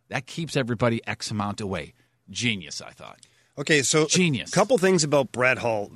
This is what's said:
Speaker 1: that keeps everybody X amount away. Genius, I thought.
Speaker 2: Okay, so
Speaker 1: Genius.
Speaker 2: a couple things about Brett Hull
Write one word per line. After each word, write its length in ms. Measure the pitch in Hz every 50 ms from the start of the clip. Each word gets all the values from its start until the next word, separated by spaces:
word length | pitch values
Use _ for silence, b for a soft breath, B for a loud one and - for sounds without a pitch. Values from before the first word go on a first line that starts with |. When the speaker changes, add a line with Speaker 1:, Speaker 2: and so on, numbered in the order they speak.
| b -
Speaker 1:
that 180 | - 135 -
keeps 300 | - - - 170 139 -
everybody 500 | 147 131 113 120 110 123 120 117 113 -
X 240 | - 107 - - -
amount 300 | 113 104 101 104 101 -
away. 340 | 110 98 95 85 73 71 - _ _ _ _ _ _ -
Genius, 500 | 95 92 107 123 110 98 82 71 - -
I 100 | - 53
thought. 280 | - - 69 53 50 - b b b b b b b -
Speaker 2:
Okay, 240 | 143 - 165 147 127
so 240 | - - 156 156
Speaker 1:
Genius. 440 | 151 - 165 185 170 143 104 - -
Speaker 2:
a 20 | -
couple 240 | 165 208 208 269 214
things 240 | 170 190 190 180 151
about 280 | 151 143 143 135 110 -
Brett 260 | 113 123 127 127 107
Hull 320 | 110 120 113 107 101 101 117